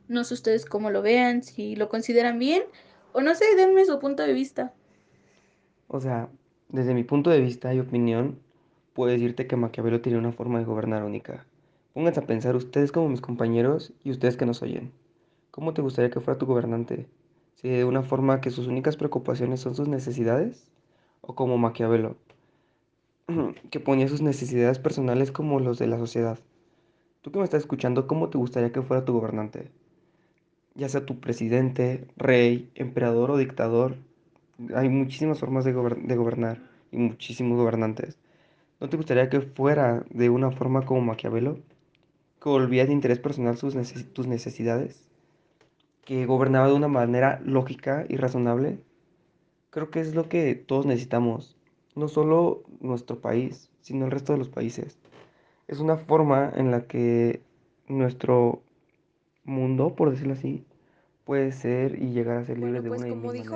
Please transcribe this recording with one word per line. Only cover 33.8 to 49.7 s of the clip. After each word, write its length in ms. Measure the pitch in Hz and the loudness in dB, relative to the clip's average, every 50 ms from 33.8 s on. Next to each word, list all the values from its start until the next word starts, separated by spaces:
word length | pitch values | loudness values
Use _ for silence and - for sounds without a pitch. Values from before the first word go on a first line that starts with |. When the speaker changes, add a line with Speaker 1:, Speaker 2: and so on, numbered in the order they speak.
| 127 131 131 131 - - _ _ _ _ _ _ _ _ _ - 120 117 - | 2 2 0 -6 -14 -20 _ _ _ _ _ _ _ _ _ -16 -12 -4 -2
Speaker 2:
Hay 140 | 123 131 131 | 0 2 2
muchísimas 500 | 131 135 135 131 131 - 151 156 151 151 | 2 2 0 -2 -2 -2 -2 -2 -2 -2
formas 260 | 143 131 131 131 127 | -2 -2 -2 0 0
de 80 | 131 123 | 0 0
gober-, 300 | 127 123 117 117 - - | 0 0 -2 -2 -4 -2
de 120 | - 127 | -2 0
gobernar 460 | 120 117 117 117 120 117 113 113 120 - - _ _ _ _ | 0 2 0 0 0 -2 -4 -4 -6 -12 -20 _ _ _ _
y 60 | - 120 | -4 -2
muchísimos 600 | 120 117 113 - - - 120 - 127 120 120 120 | -2 -2 -2 -4 -10 -14 -8 -4 -2 0 2 2
gobernantes. 600 | 120 113 113 113 110 110 107 - - - - - _ _ _ _ _ _ _ _ _ _ _ _ | 2 2 2 0 -2 -2 -4 -6 -8 -10 -12 -18 _ _ _ _ _ _ _ _ _ _ _ _
¿No 80 | - 139 | -8 -6
te 100 | 170 156 | -4 -6
gustaría 320 | 156 - 131 123 131 127 | -2 2 2 4 4 4
que 100 | 135 139 | 2 0
fuera 640 | 135 135 - - 135 143 151 147 135 120 117 120 - - | -2 -2 -4 0 2 2 4 4 2 2 2 0 -4 -6
de 180 | - 117 120 120 | -2 2 4 4
una 220 | 120 127 135 127 | 4 4 2 0
forma 340 | 131 131 - 131 131 135 131 | -2 -2 -2 0 0 0 0
como 160 | 131 131 127 | 0 0 0
Maquiavelo? 560 | 123 117 113 - - 113 110 117 120 139 160 - - - _ _ _ _ _ _ _ _ _ _ _ _ _ _ | 0 0 -4 -4 -6 -4 -2 0 -2 -2 -4 -6 -12 -20 _ _ _ _ _ _ _ _ _ _ _ _ _ _
Que 100 | - 147 | -2 2
olvida 360 | 143 135 131 120 127 123 131 | 4 4 4 4 4 4 4
de 80 | 135 143 | 4 4
interés 240 | 143 135 120 123 123 | 2 2 2 2 2
personal 400 | - 147 147 131 123 117 120 120 | 0 -4 -4 -2 0 -2 -2 -2
sus 180 | - 139 139 | -4 -4 -4
neces-, 380 | 131 120 123 - 131 123 - - | -4 -6 -6 -8 -12 -14 -12 -10
tus 140 | - 123 127 | -8 -4 -4
necesidades. 840 | 123 117 - 120 - - 113 117 117 123 - - - - _ _ _ _ _ _ _ _ _ _ _ _ _ _ _ _ _ _ _ _ _ | -4 -4 -6 -8 -8 -4 -2 -2 0 -2 -2 -6 -8 -14 _ _ _ _ _ _ _ _ _ _ _ _ _ _ _ _ _ _ _ _ _
Que 200 | - 135 131 127 | -6 -4 -2 2
gobernaba 420 | 120 135 131 139 135 131 131 131 139 | 2 4 4 4 4 6 6 6 6
de 80 | 139 | 6
una 120 | 143 147 147 | 4 4 2
manera 540 | 139 127 120 117 120 123 131 135 139 135 - | 2 2 2 2 4 4 4 4 2 0 -2
lógica 600 | 139 135 135 131 - 131 - - 135 139 151 - - | 0 0 0 0 0 -6 -8 -4 -4 -2 -2 -2 -4
y 100 | - 135 | -2 -2
razonable. 600 | 131 127 131 123 123 120 117 123 135 156 185 202 - _ _ _ _ _ _ _ _ _ _ _ _ _ _ _ _ _ | -2 0 0 0 0 2 2 0 0 -2 -4 -6 -12 _ _ _ _ _ _ _ _ _ _ _ _ _ _ _ _ _